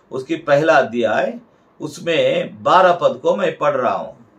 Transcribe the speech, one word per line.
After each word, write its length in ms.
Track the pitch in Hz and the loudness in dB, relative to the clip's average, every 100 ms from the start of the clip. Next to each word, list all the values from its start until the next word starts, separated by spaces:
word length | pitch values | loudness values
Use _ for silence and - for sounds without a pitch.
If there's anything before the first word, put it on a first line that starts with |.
| _ | _
उसकी 240 | 131 131 165 | -12 -8 -8
पहला 380 | - 143 160 | 0 2 4
अध्याय, 680 | 151 117 117 110 135 190 240 - _ _ _ | 2 2 -2 0 0 -2 -6 -16 _ _ _
उसमें 800 | 151 - 170 156 131 165 175 107 | -14 -10 -4 0 2 0 -4 -6
बारह 280 | 104 175 185 | 2 4 4
पद 280 | 175 143 120 | 4 0 0
को 120 | 160 202 | -2 0
मैं 220 | 180 156 | -2 -2
पढ़ 180 | 147 135 | -2 0
रहा 200 | 117 95 | -2 -4
हूं। 180 | - - - | -8 -16 -20